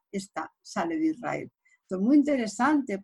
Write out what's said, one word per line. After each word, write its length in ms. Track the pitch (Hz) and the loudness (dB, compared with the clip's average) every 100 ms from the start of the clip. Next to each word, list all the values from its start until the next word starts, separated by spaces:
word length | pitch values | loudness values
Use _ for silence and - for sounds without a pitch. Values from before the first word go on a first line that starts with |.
| _ | _
está, 400 | 202 196 - 160 - | -8 -8 -10 -12 -16
sale 340 | - - 170 160 | -10 -6 -4 0
de 120 | 160 | -2
Israel. 420 | 156 151 143 131 _ _ _ | -2 -6 -6 -8 _ _ _
Esto 160 | _ 190 | _ -2
es 40 | |
muy 160 | 208 294 | 4 4
interesante 800 | 285 277 214 - 254 302 277 202 | 4 0 -2 0 2 2 0 -6